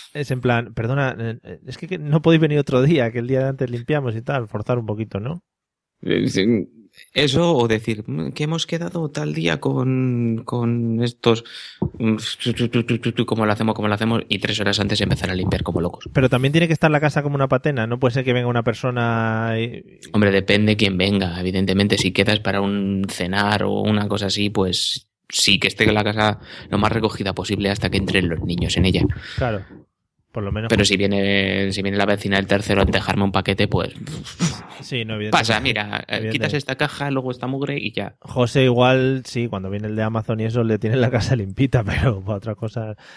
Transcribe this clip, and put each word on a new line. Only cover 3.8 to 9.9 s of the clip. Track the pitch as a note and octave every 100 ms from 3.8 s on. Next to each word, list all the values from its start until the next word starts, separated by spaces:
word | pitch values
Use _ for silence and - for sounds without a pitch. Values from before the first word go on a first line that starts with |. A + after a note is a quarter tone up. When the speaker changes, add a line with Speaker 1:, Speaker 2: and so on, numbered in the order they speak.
| A#2+ D3+ B2+
Speaker 1:
y | A2
tal", | B2 C#3 A2
forzar | A2 G#2 B2
un | A2
poquito, | G#2+ G#2+ G2
¿no? | A2+ F3 - _ _ _ _ _
Speaker 2:
Eh, | - - C3
sí, | A2 G2+ A2+ - - - _ -
eso, | - C#3+ C#3 E3+ D3
o | A#2
decir, | G#2+ A2 G#2+ A2
"Mm, | C#3+ D3
que | -
hemos | D3+ E3 -
quedado | E3 E3+ F3 D#3
tal | D3+ D3+
día | D#3 E3 D3+
con, | C3+ C3+ C3